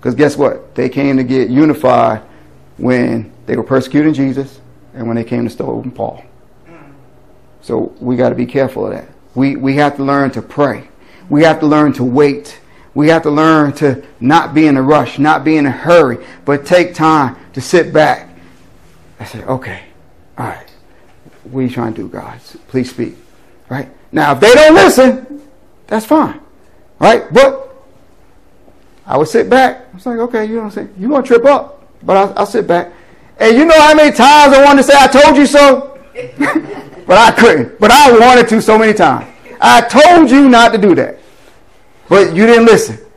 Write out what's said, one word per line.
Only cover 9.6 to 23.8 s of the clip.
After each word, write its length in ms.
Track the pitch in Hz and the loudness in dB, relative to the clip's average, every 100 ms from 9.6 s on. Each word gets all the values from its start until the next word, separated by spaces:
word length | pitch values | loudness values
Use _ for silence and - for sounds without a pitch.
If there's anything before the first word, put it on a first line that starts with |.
| 135 135 | -6 -2
have 200 | 147 143 | -4 -4
to 80 | |
learn 260 | 139 139 139 | -4 -4 -4
to 100 | 135 | -8
pray. 460 | - - 143 104 - _ _ _ - | -14 -6 -6 -6 -16 _ _ _ -6
We 140 | 147 | 0
have 160 | 160 151 | 0 0
to 60 | 151 | -2
learn 260 | 151 151 | 0 0
to 100 | - | -2
wait. 540 | 135 127 147 139 - - _ _ _ | -4 0 -2 -2 -14 -20 _ _ _
We 140 | - 151 | -4 -2
have 140 | 160 | 0
to 80 | 160 | -2
learn 420 | 147 160 160 147 | -2 0 0 -2
to 280 | 135 147 127 - _ | -2 -4 -4 -12 _
not 340 | 120 165 156 | -2 -2 -2
be 120 | 147 156 | -2 0
in 100 | 135 | 0
a 60 | |
rush, 360 | 131 151 127 - | 0 0 -2 -4
not 260 | 147 156 | -2 -2
be 120 | 143 156 | -2 -2
in 100 | 143 | -4
a 40 | |
hurry, 540 | 123 165 175 143 113 - - | -6 0 2 2 -4 -14 -16
but 200 | - 143 | -6 -6
take 300 | 143 180 175 | 0 -2 -2
time 420 | 175 156 156 131 - - | -2 -2 0 -2 -8 -18
to 60 | - | -16
sit 320 | - 175 143 | -2 -2 0
back. 360 | - 151 127 - - - _ _ _ _ _ _ _ | 0 -2 -2 -10 -20 -20 _ _ _ _ _ _ _
I 60 | |
say, 180 | 107 113 | -20 -18
"Okay, 360 | - 127 - 90 - _ _ _ _ - | -10 -10 -10 -18 -20 _ _ _ _ -16
all 100 | - | -14
right, 240 | - - _ _ _ _ _ _ _ - | -16 -20 _ _ _ _ _ _ _ -16
what 100 | 127 | -8
are 20 | |
you 80 | 127 | -8
trying 240 | 127 120 | -6 -10
to 80 | 113 | -10
do, 60 | - | -14
God? 300 | 101 - - - - _ | -16 -18 -20 -20 -20 _
Please 220 | 127 127 | -8 -8
speak." 260 | - 117 - _ _ _ _ _ | -8 -12 -12 _ _ _ _ _
Right? 200 | 127 | -14